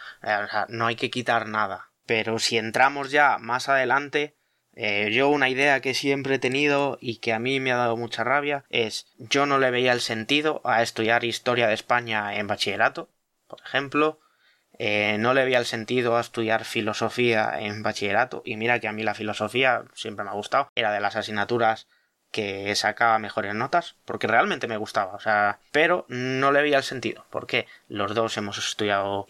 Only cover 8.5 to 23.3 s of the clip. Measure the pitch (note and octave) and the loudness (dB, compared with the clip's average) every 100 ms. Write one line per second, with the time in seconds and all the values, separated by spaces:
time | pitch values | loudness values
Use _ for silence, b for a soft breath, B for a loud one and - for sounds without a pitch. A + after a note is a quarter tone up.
8.5 | C#3+ - B2+ A2 - - - B2 C#3 C#3+ | -4 -4 -2 -2 -4 -12 -16 -2 0 2
9.5 | C#3 C3 B2 B2+ A#2+ - A2+ A2+ C#3+ D3+ | 4 4 2 2 2 0 -4 0 0 2
10.5 | D3+ A#2+ A#2 A#2 - A2+ A#2 A#2 A2 - | -2 0 2 2 0 2 2 2 -2 0
11.5 | A#2+ A#2 A2 - B2 A#2+ A2 G#2 G#2 G2+ | 2 2 2 0 0 0 -4 -4 -4 -4
12.5 | G#2 - G2 A#2+ C#3+ - _ _ _ _ | -2 -2 2 0 0 -12 _ _ _ _
13.5 | - - C3 C#3 D3 D#3 D#3 b b b | -20 -6 -4 -2 0 0 0 b b b
14.5 | b b - A2 G#2 G#2 G#2+ A2+ C3+ C3 | b b -6 -2 0 2 2 2 2 2
15.5 | B2+ A#2+ A#2 G#2+ B2+ A#2+ A#2 A#2 - A2 | 2 0 -4 -2 0 2 0 0 -2 0
16.5 | A2+ A2+ A2+ G#2+ G#2+ A2+ - B2 A2 A2 | 0 -2 -4 -2 -2 -2 0 2 2 0
17.5 | D2 G#2 G#2+ G#2+ G#2+ G#2 G2+ B2+ - - | -2 -6 -6 -4 -4 0 0 0 -4 -10
18.5 | A2 A2+ A#2+ G#2+ G#2+ A2 G#2 G#2+ G2+ G#2+ | -4 0 0 -2 -4 -4 -4 -4 -4 -2
19.5 | B2 C3 A#2 - - A2 G#2 G2+ G2+ G#2 | 0 2 0 -4 -12 -12 -10 -8 -8 -2
20.5 | C3+ C#3 - A2 G#2 G2+ A2 G#2 G#2 G2+ | -2 -2 -2 -2 0 -2 -2 -4 -2 0
21.5 | A#2+ A2+ A2 - _ _ _ _ - G#2 | 2 2 0 -4 _ _ _ _ -6 -4
22.5 | G2 G2+ G#2 G#2+ G#2+ A#2 A2+ G#2 | -4 -2 0 0 2 4 2 0